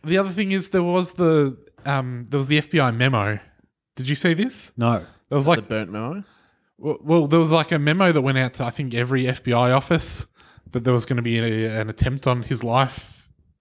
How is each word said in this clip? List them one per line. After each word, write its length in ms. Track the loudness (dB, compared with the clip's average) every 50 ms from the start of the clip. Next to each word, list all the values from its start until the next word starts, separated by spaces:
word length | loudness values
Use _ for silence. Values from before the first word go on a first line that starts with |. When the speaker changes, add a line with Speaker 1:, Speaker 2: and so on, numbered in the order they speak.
| -2
Speaker 1:
The 140 | 0 0 0
other 120 | 0 -2
thing 200 | -2 -4 -2 -2
is 180 | -2 -4 -4 0
there 120 | 0 0
was 300 | 0 2 0 0 -2 -2
the, 440 | -2 0 2 4 4 4 2 0 -2 -8 _ -20 _ _ -6
um, 400 | -4 -2 -2 -4 -6 -8 -10 -8 -4
there 100 | -2 -2
was 100 | 0 2
the 100 | 0 0
F 120 | 0 2
B 100 | 0 2
I 100 | 2 2
memo. 480 | 2 2 2 2 2 2 0 0 -4 -6 -10 _ _ _ _ _ _ _ _ _ _
Did 140 | -10 -4 -4
you 60 | -4
see 180 | 0 2 0 2
this? 380 | 2 0 -4 -4 -10 -16 -14 _
Speaker 2:
No. 280 | -2 0 0 0 0 -4 -10 -20 _ _ _
Speaker 1:
There 60 | -2 0
was, 80 | 2
Speaker 3:
Of 20 | 2
Speaker 1:
like, 120 | 2 2
Speaker 3:
the 60 | 0
burnt 240 | -4 -4 -4 -4 -6
memo? 340 | -8 -8 -8 -8 -8 -10 -12 _ _ _ _ _ _ _ _ _ _
Speaker 1:
Well, 220 | _ -6 -6 -6 -6
well, 260 | 0 2 4 4 4
there 120 | 4 4 2
was, 100 | 4 4
like, 220 | 2 2 2 0
a 60 | -2 0
memo 340 | 2 0 2 2 2 2
that 80 | 2 2
went 160 | 2 2 0
out 160 | 0 0 -2 -4
to, 100 | -6 -8
I 60 | -6
think, 220 | -6 -6 -8 -4
every 340 | -2 -4 -2 0 0 0 0
F 160 | 0 -4 -4
B 120 | -2 0 2
I 180 | 4 4 4
office 540 | 4 2 2 2 0 0 0 -4 -8 -10 -12 _ _ _ -20 -20 _ -20 _ -8
that 120 | -8 -2 2
there 80 | 2
was 140 | 2 2 2
gonna 160 | 0 -2 -2
be 160 | 0 0 0 0
a, 420 | 0 0 0 -2 -2 -2 -2 -4
an 80 | -4 -6
attempt 380 | -2 0 0 0 0 -2 0
on 160 | 0 0 0
his 200 | -2 -6 -6 -4
life 680 | -2 0 0 0 0 0 -4 -12 -18 -18 -20 -20 _ _ _ _ _ _ _ _